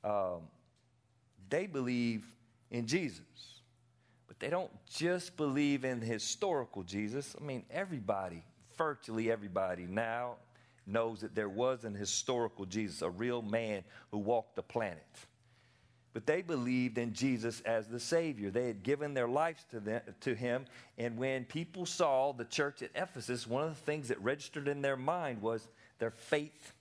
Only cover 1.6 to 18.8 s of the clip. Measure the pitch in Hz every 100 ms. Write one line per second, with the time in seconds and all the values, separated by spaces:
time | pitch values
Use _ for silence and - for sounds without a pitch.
1.6 | 196 143 123 123 120 113 - - _ _
2.6 | _ 120 113 160 156 90 - - - -
3.6 | _ _ _ _ _ _ - - - 175
4.6 | 185 - - - 170 180 175 - 147 135
5.6 | 143 143 131 123 113 110 - - 202 156
6.6 | 120 98 90 98 104 127 139 - 147 131
7.6 | - 160 190 151 98 101 95 85 - -
8.6 | - - 160 143 - 113 113 113 101 92
9.6 | 95 90 90 98 113 117 123 120 - -
10.6 | - _ - 110 113 110 107 - 104 98
11.6 | 127 127 113 101 101 - - 123 117 -
12.6 | 98 104 104 78 82 90 120 123 110 110
13.6 | 113 101 87 - - 107 104 117 - -
14.6 | - 120 107 80 - - - _ _ _
15.6 | _ _ _ _ _ 117 110 160 175 151
16.6 | 120 127 123 117 120 107 135 123 117 113
17.6 | - 113 107 120 - 165 165 120 101 101
18.6 | 123 107